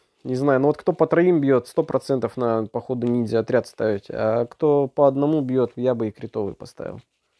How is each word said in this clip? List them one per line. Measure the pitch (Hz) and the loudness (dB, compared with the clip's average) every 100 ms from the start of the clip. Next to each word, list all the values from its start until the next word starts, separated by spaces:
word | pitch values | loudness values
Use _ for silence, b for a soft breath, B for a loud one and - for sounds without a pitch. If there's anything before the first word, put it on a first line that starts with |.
| b _ | b _
Не | 127 | -6
знаю, | 127 143 131 | -2 2 4
но | 143 | 2
вот | 147 | 0
кто | - | -2
по | 165 160 | 0 2
троим | 165 180 165 | 4 4 2
бьёт, | 139 127 - | 4 2 2
сто | - | -4
процентов | 151 131 - 131 117 131 | -2 -4 -2 -2 -2 -2
на, | 120 113 107 | -2 -2 -2
походу, | 120 - 123 120 | -8 -6 -4 0
ниндзя | 120 110 113 | 0 0 -2
отряд | 113 123 - | 0 -2 -2
ставить. | - 110 101 - | -4 -2 -2 -6
А | 117 110 117 | -4 -2 -2
кто | 117 - 156 143 131 | -4 -2 2 2 0
по | - 139 | 2 2
одному | 139 143 156 | 4 0 0
бьёт, | 127 131 117 - | 0 0 0 -2
я | 127 | -2
бы | 117 110 | -2 -4
и | |
критовый | - 110 110 98 | -6 -10 -6 -6
поставил. | - - - - - _ _ _ | -8 -16 -14 -14 -14 _ _ _